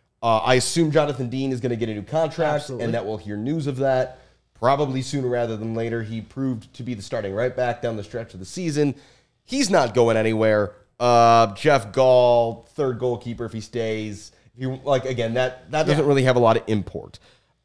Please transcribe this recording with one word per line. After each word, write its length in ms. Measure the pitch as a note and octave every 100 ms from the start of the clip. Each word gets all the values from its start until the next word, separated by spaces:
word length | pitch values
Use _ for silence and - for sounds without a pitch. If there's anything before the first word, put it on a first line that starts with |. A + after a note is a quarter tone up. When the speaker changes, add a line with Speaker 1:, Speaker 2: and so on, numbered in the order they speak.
| _ _
Speaker 1:
Uh, 160 | A#2 A2
I 160 | G2+ B2+
assume 360 | - E3+ D#3+
Jonathan 380 | D3+ D3 C3 B2
Dean 240 | C3 C3+
is 80 | B2+
gonna 140 | B2+ A2+
get 100 | A2
a 60 |
new 80 | G#2+
contract, 520 | F2+ D#3 D#3+ D#3+ D#3 D3
Speaker 2:
Absolutely. 200 | - B2 A#2
Speaker 1:
and 80 |
that 120 | A2+ G#2+
we'll 120 | G#2+
hear 200 | G2+ G#2
news 300 | A#2+ D#3+ C#3+
of 100 | B2+
that 420 | C3+ C3 B2+ - _ _ _ _
probably 460 | A#2+ C#3 C#3+ C3
sooner 260 | B2+ C#3+ B2+
rather 260 | A#2+ A#2+ G#2+
than 180 | A2+ A2+
later. 280 | A2+ A#2
He 160 | G#2+ A2+
proved 540 | G2+ - C3+ A#2 -
to 100 | -
be 120 | A#2+ A2+
the 60 |
starting 320 | - A#2+ G2+
right 220 | G2 B2+ B2+
back 260 | B2 A#2
down 140 | A#2 A2
the 80 |
stretch 300 | G2 A#2 A2+
of 60 | F#2
the 60 | F#2+
season. 500 | - F3 D3 D3 B2 - _ _ _
He's 260 | _ C4+ A3
not 240 | - A#2
going 240 | B2 A#2 A2
anywhere. 560 | A2 A2 A2 G#2+ G2+ - _ -
Uh, 560 | A#2+ A#2+ A#2 A#2 A2 G2
Jeff 360 | D#3 C#3 G#2
Gall, 720 | C3 C3 B2+ B2 A#2+ A#2 A2 -
third 260 | - C#3 A#2+
goalkeeper, 440 | B2 A#2+ A#2+ A2+
if 80 | A#2
he 80 | A2+
stays. 720 | G#2 A#2+ A2+ A2 G#2+ G#2 - _ _ A#2+
If 60 |
you, 180 | C3 C3 C#3+
like, 180 | C3+
again, 300 | C3 B2+ A2+
that, 360 | A#2+ B2+ - -
that 140 | D#3 D#3
doesn't 180 | D3+ C#3+
Speaker 2:
Yeah. 20 |
Speaker 1:
really 160 | C#3
have 140 | C3 B2
a 20 |
lot 160 | A#2 A#2
of 80 | -
import. 520 | G#2+ - - - - _ _ _ _